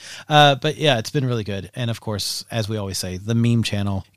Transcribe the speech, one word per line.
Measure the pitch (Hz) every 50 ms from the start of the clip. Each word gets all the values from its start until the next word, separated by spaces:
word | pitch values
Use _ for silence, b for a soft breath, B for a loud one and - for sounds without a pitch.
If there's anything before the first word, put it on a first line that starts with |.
| B B B B B -
Uh, | 151 147 147 143 139
but | 127 - 156 147 -
yeah, | 151 151 131 113
it's | 110 -
been | - 151 131
really | 127 123 113 101
good. | 107 101 98 - - -
And | 131 123 117
of | 113 -
course, | - 113 107 98 - - - - - -
as | 120 117 107 98
we | 110 107
always | 101 98 92 -
say, | - 90 90 92
the | 101 107 117
meme | 117 117 117 120 117 104
channel | - - 101 101 101 98 95 - - _